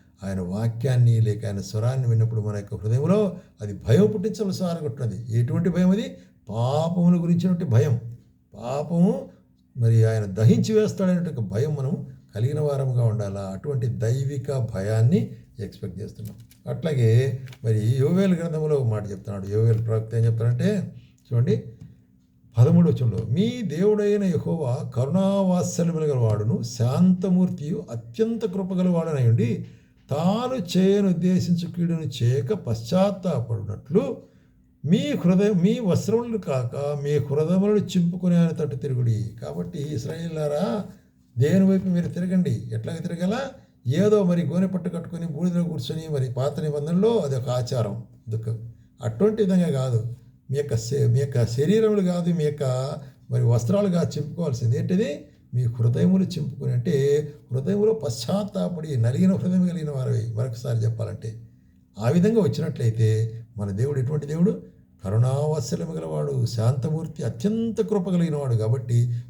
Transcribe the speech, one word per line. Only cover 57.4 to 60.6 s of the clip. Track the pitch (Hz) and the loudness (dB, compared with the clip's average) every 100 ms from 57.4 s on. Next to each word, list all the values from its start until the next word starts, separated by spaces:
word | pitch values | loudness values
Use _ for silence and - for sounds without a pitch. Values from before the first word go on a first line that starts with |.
| - | -6
హృదయంలో | 127 143 202 214 | -4 -2 2 2
పశ్చాత్తాపడి | 220 - 117 - 196 202 190 180 170 156 131 | 0 -4 -6 -4 -4 -2 -4 -4 -4 -4 0
నలిగిన | 117 147 185 | 0 2 2
హృదయం | 190 180 185 180 | 2 0 2 0
కలిగిన | 165 151 | -2 -4
వారవి. | 135 123 117 110 | -4 -2 -2 -2
మరొకసారి | 110 127 117 | -4 -4 -4